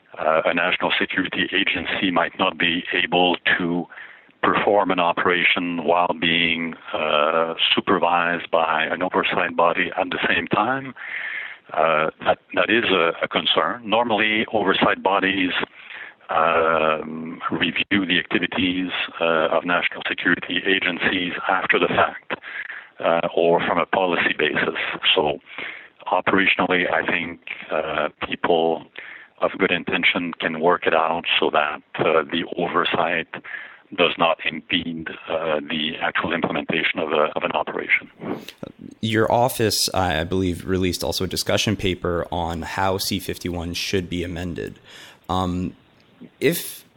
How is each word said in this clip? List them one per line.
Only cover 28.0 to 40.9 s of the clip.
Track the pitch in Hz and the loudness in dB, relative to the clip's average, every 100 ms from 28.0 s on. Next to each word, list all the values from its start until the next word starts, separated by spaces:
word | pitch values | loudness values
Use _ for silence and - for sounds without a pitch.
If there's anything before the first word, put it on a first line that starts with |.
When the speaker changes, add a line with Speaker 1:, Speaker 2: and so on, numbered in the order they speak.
| 78 - - | -4 -4 -8
Speaker 1:
people | 87 - 85 82 78 73 - - - - _ | -4 2 2 2 0 -6 -16 -16 -18 -20 _
of | 85 - | -2 0
good | 92 | 0
intention | 87 - 90 - 95 87 82 | 0 -2 0 0 0 -4 -4
can | 92 80 | -4 0
work | 82 87 - | 2 2 2
it | |
out | 82 80 80 78 - | 2 2 0 0 0
so | 73 | 2
that, | 78 73 73 - - | 2 0 -4 -10 -2
uh, | 87 80 73 | 2 2 2
the | 85 87 - | -4 -4 -4
oversight | 85 82 87 85 82 85 80 82 - - - - _ 95 | -2 0 0 0 0 -2 -4 -12 -12 -14 -14 -20 _ 0
does | 82 92 | 2 4
not | 82 80 82 | 2 2 -2
impede, | 78 - 87 82 82 78 76 - | -6 -4 -4 -2 -6 -8 -12 -6
uh, | 80 80 76 | -4 0 -2
the | 71 82 78 73 | -2 -4 -4 -4
actual | 85 - 85 | -4 -2 -2
implementation | 85 - 76 - 82 78 92 | -2 0 -2 -2 -2 -2 -2
of | 78 | 0
a, | 76 78 80 | 2 2 0
of | |
an | - | -2
operation. | - - 87 85 - - - - - - - - - - - | -2 -2 -6 -2 -2 -2 -12 -10 -10 -12 -16 -16 -14 -20 -6
Speaker 2:
Your | 110 110 110 | 0 2 4
office, | 117 123 - 110 - - | 4 2 2 0 2 0
I, | - 90 78 | 0 0 0
I | 85 | 0
believe, | 95 95 85 - | 0 0 -2 -2
released | 92 92 | 0 0